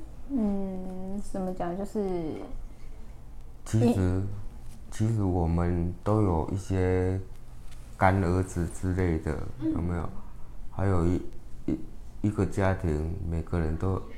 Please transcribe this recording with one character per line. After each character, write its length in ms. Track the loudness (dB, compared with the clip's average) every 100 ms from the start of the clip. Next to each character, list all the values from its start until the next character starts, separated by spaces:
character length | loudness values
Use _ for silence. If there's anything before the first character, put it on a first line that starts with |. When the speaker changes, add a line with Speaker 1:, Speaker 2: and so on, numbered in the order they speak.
| -8 -8 -2
Speaker 1:
嗯， 920 | 0 2 2 -2 -4 -4 -4 -4 -2 -2
怎 80 | -2
么 140 | -2
讲， 240 | -2 -2 -4
就 80 | -4
是 480 | -2 0 0 -2 -4 -6 -6 -8 -8 -10 -8 -10 -12 -12 -12 -10 -10 0
Speaker 2:
其 140 | 4
实， 200 | 6 6
Speaker 1:
因 280 | 4 2 0 -4 -6 -8 -10 -10 -8
Speaker 2:
其 160 | 0 2
实 160 | 2
我 240 | 2 2 4
们 440 | 2 2 2 0 -2
都 180 | 2 4
有 260 | 6 4 2
一 60 | -2
些 600 | 0 2 4 4 2 0 -4 -10 -10 -10 -10 -10 -10 4
干 240 | 6 6
儿 200 | 6 4
子 240 | 2 0 -2
之 260 | 0 0
类 240 | 2 4 2
的， 160 | 0 -2 -4 -2
Speaker 3:
嗯。 120 | -2
Speaker 2:
有 100 | 0
没 140 | 0 0
有？ 120 | -2 -4 -6 -6 -6 -4 -4
还 160 | 0 2
有 180 | 4
一， 180 | 4 2 0 -6 -4 -4 -2
一， 140 | -2 -4 -8 -10 -2
一 80 | 0
个 160 | 2 2
家 300 | 2 2 2
庭， 420 | 0 0 0 -2 -2
每 140 | -2
个 160 | -2 0
人 160 | 0 0
都 240 | 0 0 -4